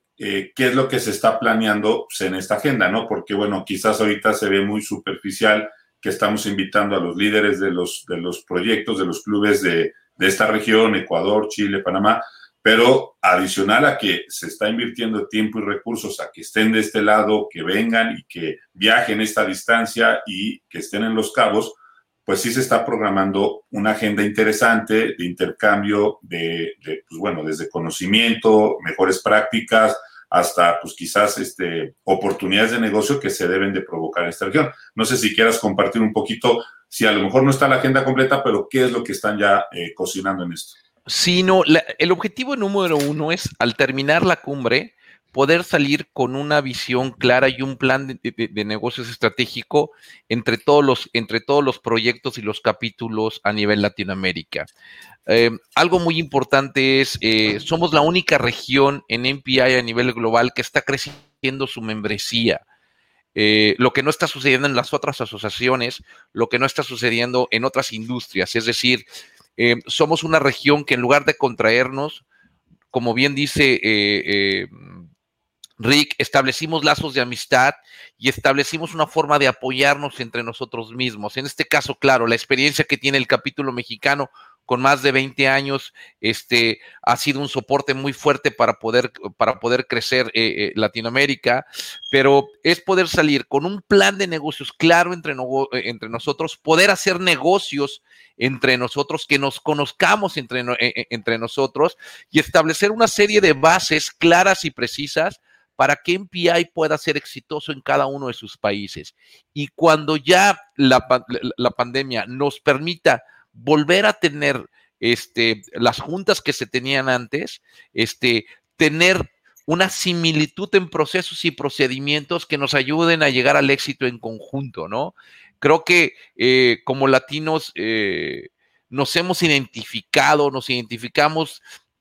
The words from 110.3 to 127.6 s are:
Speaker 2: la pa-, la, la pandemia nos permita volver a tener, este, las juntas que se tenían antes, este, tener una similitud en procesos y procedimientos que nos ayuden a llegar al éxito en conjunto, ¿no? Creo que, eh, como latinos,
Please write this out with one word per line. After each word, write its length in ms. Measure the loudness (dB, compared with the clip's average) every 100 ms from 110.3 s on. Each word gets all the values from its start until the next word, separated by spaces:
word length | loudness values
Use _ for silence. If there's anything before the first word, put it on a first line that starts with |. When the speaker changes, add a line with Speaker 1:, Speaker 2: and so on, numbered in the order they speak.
| 4 4 2 -6 2
Speaker 2:
la 320 | 6 6 4
pa-, 160 | 0 0
la, 260 | -8 -6 -2
la 140 | -2
pandemia 560 | 0 -4 -4 -4 -6 -6
nos 340 | -4 -4 -2
permita 640 | 0 0 0 0 2 2 -2 _ _ -6
volver 440 | 2 2 4 4 2
a 80 |
tener, 540 | 2 -2 0 -2 -2 -6 _ _ -4
este, 640 | 0 0 -2 0 0 0 -6
las 280 | 0 0 0
juntas 400 | -6 -6 -2 -2
que 120 | -2
se 140 | -6 -4
tenían 420 | -6 -2 -2 0
antes, 540 | -2 -2 -8 -8 -14 _ _ _
este, 540 | -4 -4 0 0 0 -2 -18 _ 0
tener 540 | 2 4 2 2 -2 _ _ _ -4
una 240 | 0 0
similitud 800 | -2 -4 0 0 0 -2 -4 0
en 140 | 0 0
procesos 560 | -4 -2 -2 -4 -4
y 60 | -6
procedimientos 960 | -4 -6 0 -2 -2 -2 -4 -2 -6 -4
que 100 | -4
nos 180 | -2
ayuden 480 | -2 0 0 2 2
a 60 | 2
llegar 280 | 2 4 4
al 140 | 2
éxito 360 | 0 -2 -4 -6
en 120 | -6
conjunto, 680 | -12 -14 -10 -10 -10 -10 -8
¿no? 260 | -6 -8 -12 -20 -20 -20 -2
Creo 260 | 2 2
que, 300 | 4 4 2 -2 -16 -2
eh, 440 | 2 4 4 2
como 220 | -2 0 4
latinos, 640 | 2 2 -8 -2 -4